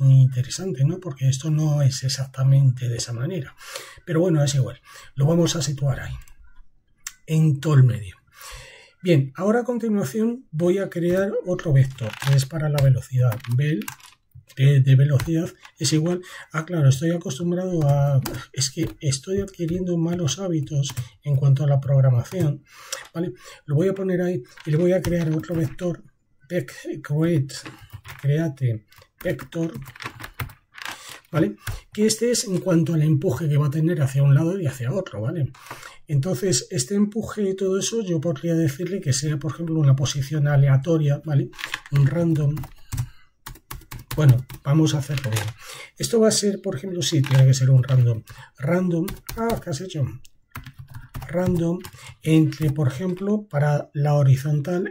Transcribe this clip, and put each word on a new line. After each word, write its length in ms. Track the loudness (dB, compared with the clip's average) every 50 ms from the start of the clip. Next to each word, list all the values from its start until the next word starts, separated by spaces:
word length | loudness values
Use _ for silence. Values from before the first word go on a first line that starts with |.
muy 220 | 4 6 8 8
interesante, 640 | 6 6 4 0 -4 -4 -6 -6 -6 -4 -2 0 0
¿no? 160 | 0 0 -2
Porque 260 | -6 -10 -6 -2 0 0
esto 240 | 0 0 -2 -2
no 300 | 0 0 2 2 2 2
es 240 | 2 2 2 0 -2
exactamente 840 | -4 -4 -4 -6 -8 -4 0 2 4 6 6 6 4 2 2 -2 -4
de 80 | -4 -4
esa 140 | -6 -6
manera. 420 | -6 -4 -4 -4 -4 -4 -6 -8 -12 -20 -18 -16 -16 -16 -16 -18 -20 -14 -8
Pero 160 | -2 0 2
bueno, 200 | 2 4 4 4 2
es 100 | 2 2
igual. 240 | 0 0 -2 -4 -12 _ -20 -20 -20 -20 -10 -2
Lo 100 | 0 2
vamos 320 | 4 4 4 4 2 2 -2
a 40 |
situar 380 | -4 -4 -4 -2 -2 -2 -2 -2
ahí, 140 | -6 -10 -10 -12 -14 -16 -20 -20 -20 -20 -20 -20 -20 -20 -20 _ _ _ _ _ _ -18 -18 _ _
en 340 | -2 2 2 4 4 2 2
todo 140 | 2 4 6
el 100 | 8 8
medio. 320 | 8 6 2 -4 -10 -14 _ _ _ _ -20 -20 -18 -18 -18 -18 -20 -20 -20 -20 _ _ _ 0
Bien, 300 | 2 4 4 2 0 -4
ahora 260 | -2 0 0 2 2
a 40 | 0
continuación 840 | -2 -4 -4 -2 -2 0 0 -2 -2 -2 0 0 -2 -2 -4 -8 _
voy 260 | -4 0 0 2 2 0
a 120 | -2 -4
crear 440 | -4 -2 -2 0 0 0 0 0 -2 -4 -4
otro 280 | -4 -4 -4 0 2 4
vector, 380 | 4 4 4 0 -6 -8 -10 -8 -4 0
que 120 | 2 2 2
es 80 | 2
para 240 | 0 -4 -4 -2 -2
la 120 | 0 2
velocidad. 560 | 4 4 4 2 0 -4 -2 0 2 0 0 -2 -4 -4 -2 0
Vel, 240 | 0 0 -2 -2 -4 -8 -12 -16 -20 -20 -20 _ _ _ -20 -20 -20 _ _
de, 240 | 2 4 4 6 6
de 160 | 6 6 6
velocidad 540 | 6 6 4 4 2 0 0 0 -2 -2 -4 -8 -14 -20 -20 _ -6
es 140 | -2 0
igual 300 | 2 2 2 0 -2 -4 -6 -10 -18 -20 -16 -10 -8
a, 100 | -8 -6
claro, 240 | -4 0 4 4 4
estoy 240 | 4 4 2 -2
acostumbrado 760 | -2 -2 -4 -6 -8 -4 -4 -2 -2 -2 -2 -2 -2 0 2 2
a, 320 | 2 2 2 2 2 0 0 -2 -6 -10 -12 -10 -6
es 160 | -6 -6 -4
que 200 | -4 -4 -6 -6 -6 -6
estoy 400 | -4 -4 -4 -4 -4 -6 -4 -4
adquiriendo 560 | -4 -6 -6 -6 -6 -4 -4 -4 -4 -2 -2 -2
malos 420 | -2 -2 -2 -2 -2 -4 -4 -4
hábitos 540 | -4 -4 -4 -4 -4 -2 -2 -2 -2 -4 -6 -10 -12 -14 -16 _ -6
en 120 | -4 -2
cuanto 300 | 2 2 4 4 4 2
a 20 | 2
la 140 | 0 0
programación, 840 | 0 2 2 4 4 4 4 2 0 -2 -2 -2 0 0 -2 -4 -8 _ -20 -20 -18 -14 -14 -14 -14 -10 -8
¿vale? 200 | -6 -6 -6 -8 -10 -16 -20 -20 -16 _
Lo 100 | -2 0
voy 140 | 2 2 2
a 40 | 0
poner 280 | -2 -2 -2 0 0
ahí 220 | 0 -2 -2 -4 -6 -12 -18 -12 -6
y 60 | -2
le 60 | 0 2
voy 160 | 2 2 2
a 80 | 2
crear 280 | 0 0 -2 -2 0 -2 -2
otro 220 | -2 -4 -4 -4
vector, 460 | -2 -2 -4 -4 -6 -6 -6 -6 -6 -10 -20 _ _ _ _ _ _ _ -8
vec, 260 | -6 -6 -6 -6 -10 -14 -12 -10 -10 -10
create, 520 | -8 -4 -2 0 2 2 2 0 0 -2 -6 -14 -16 -16 -18 -20 -20 -20 -20 -20 -18 -18 -14 -6
create 640 | -2 0 0 0 0 -2 -4 -2 -2 -2 -2 -4 -8 _ _ -20 -20 _ _ -10
vector, 520 | -6 -6 -6 -6 -8 -10 -6 -6 -6 -6 -6 -10 -16 -16 -18 -16 -16 -16 -16 -16 -18 -16 -14 -12 -12 -12 -14 _ _ _ _ -16 -14 -14 -14 -14 -16 -20 -20 -20 -14 _ -2
¿vale? 240 | 0 0 0 -2 -6 -10 -12 -12 -12 -12 _
Que 140 | -2 0 2
este 260 | 2 2 2 0 0
es 140 | 0 -2 -2
en 140 | -2 -4 -2
cuanto 340 | 0 2 2 2 2 2 2
al 80 | 2
empuje 480 | 2 2 2 2 2 0 -2 0 0 0
que 80 | 0 2
va 100 | 0 0
a 40 |
tener 300 | 0 0 0 0 0 0
hacia 220 | 0 0 2 2 4
un 120 | 6 6
lado 220 | 6 4 2 0 -2
y 100 | -2 -4
hacia 260 | -4 -4 -4 -4 -2
otro, 260 | -4 -4 -6 -6 -6
¿vale? 320 | -6 -4 -4 -2 -4 -4 -6 -10 -20 -20 -18 -18 -18 -20 -20 -18 -8 -2
Entonces, 600 | -2 0 0 0 -2 -2 0 0 0 0 -2 -4
este 240 | -4 -6 -4 -2 0
empuje 540 | 0 0 0 0 -4 -6 -6 -4 -4 -2 -2
y 60 | -2 -2
todo 200 | -2 -2 0 -2
eso, 240 | -2 -2 -4 -4
yo 200 | -2 -2 -2 -2
podría 340 | 0 -2 -4 -4 -2 -2 0
decirle 460 | 0 0 0 -2 -4 -6 -6 -6 -4
que 100 | -2 -2
sea, 260 | -2 -2 -2 -4 -4 -4
por 140 | -4 -6
ejemplo, 240 | -8 -6 -6 -4 0
una 220 | 2 4 4 4 2
posición 500 | 2 -2 -4 -4 -6 -4 -2 -2 0 2
aleatoria, 760 | 4 4 4 4 4 4 2 2 0 2 2 0 0 -2 -2
¿vale? 240 | -2 0 0 0 -2 -6 -12 -12 -10 -10 -12 -8 -2
Un 160 | 2 2 4 4
random. 480 | 2 2 0 2 2 2 0 0 -2 -2 -6 -12 -14 -18 -18 -12 -10 -8 -8 -10 -12 -20 -20 _ _ _ _ -20 -20 -20 _ -18 -18 -18 -18 -18 -18 -18 -14 -8 -2
Bueno, 300 | 4 6 6 6 4 2 -4 -14 -8 -4
vamos 300 | 0 2 4 4 2 2
a 60 | -2
hacerlo 300 | -4 -4 -6 -6 -4 -4
bien. 140 | -4 -4 -4 -6 -10 -14 -16 -18 -18 -18 -18 -18 _ -8
Esto 240 | -4 0 2 4
va 80 | 4 4
a 20 |
ser, 300 | 4 2 0 0 -2 -2
por 160 | -4 -6 -6 -6
ejemplo, 240 | -8 -8 -6 -4
sí, 200 | -2 0 2 2
tiene 240 | 2 4 6 6 6
que 80 | 6 6
ser 160 | 4 4 4
un 140 | 4 4 4
random. 400 | 4 4 4 4 4 2 -2 -6 -12 -16 -20 -20 -20 _ -8
Random. 480 | -2 0 0 0 0 0 0 0 -2 -4 -6 -10 -14 -12 -8
Ah, 240 | -6 -4 -2 -4 -4
¿qué 100 | -4 -6
has 100 | -8 -8
hecho? 260 | -8 -8 -6 -4 -4 -4 -6 -10 -16 -20 _ _ _ _ -20 -18 -18 -18 -20 -20 -20 -18 -18 -20 -18 -16 -16 -14 -12 -6
Random 520 | -4 -2 0 0 0 0 0 -2 -2 -4 -6 -12 -18 -20 -20 -20 -20 -8
entre, 500 | -2 2 4 4 4 4 0 -2 -2 -2
por 160 | 0 0 0 -2
ejemplo, 580 | -2 -2 -4 -4 -4 -4 -2 -2 -2 -2 -4 -4
para 400 | -2 0 0 2 0 0 -2 -4 -4
la 200 | -2 0 2 2
horizontal, 760 | 4 4 4 4 2 2 0 -2 -2 -2 -2 -2 -4 -4 -4